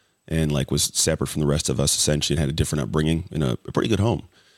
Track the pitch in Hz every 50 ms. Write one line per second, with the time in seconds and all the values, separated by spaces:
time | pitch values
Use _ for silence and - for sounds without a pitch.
0 | _ _ _ _ _ - 80 80 80 76 73 69 69 - 69 - - - - -
1 | - 82 80 - - 67 - 76 76 73 71 76 - - 67 67 69 73 - -
2 | - - 76 73 - - 71 78 78 67 76 80 76 - 76 73 65 - 76 78
3 | 78 80 82 82 85 - - 76 76 64 58 - _ - - - - 113 107 92
4 | 101 120 107 - - - _ _ _ _ _